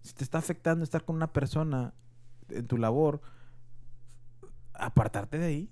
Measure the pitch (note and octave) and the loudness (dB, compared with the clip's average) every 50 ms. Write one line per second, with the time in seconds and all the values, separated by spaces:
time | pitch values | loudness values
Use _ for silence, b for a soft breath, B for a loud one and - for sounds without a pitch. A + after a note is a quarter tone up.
0 | - - - - C3+ - - D#3+ D#3+ - E3+ - - E3 E3 E3+ E3 D3 - D#3+ | -16 -16 -6 -6 -4 -2 -2 -2 0 -2 -4 0 4 4 4 4 2 0 0 -2
1 | - - E3 D#3+ D#3+ D#3 - D3 C3+ C3+ - D#3 D#3 D#3 C#3 B2+ B2 A#2 - - | 0 0 0 0 0 2 2 2 2 2 2 2 2 2 2 0 0 -2 -6 -14
2 | - - - - - - - - - - - - A#2+ A#2+ B2 A#2 A2+ A2+ A#2 C#3+ | -20 -20 -20 -18 -16 -16 -14 -14 -12 -8 -6 -6 0 0 2 4 4 4 6 6
3 | D#3 D3+ D3 D3+ B B B B B B B B B - - - - - - - | 6 4 4 0 B B B B B B B B B -12 -12 -10 -8 -10 -10 -10
4 | - - - - - - - - - - - - - - - - - A#2 - - | -12 -14 -14 -14 -14 -14 -14 -14 -16 -14 -14 -12 -10 -10 -6 -4 -4 6 6 6
5 | G#2 A2+ - - G2+ G#2 - D#3 F3 E3+ D3 D3 F#3+ - | 6 6 0 -4 -4 -2 -2 0 2 2 0 0 -4 -8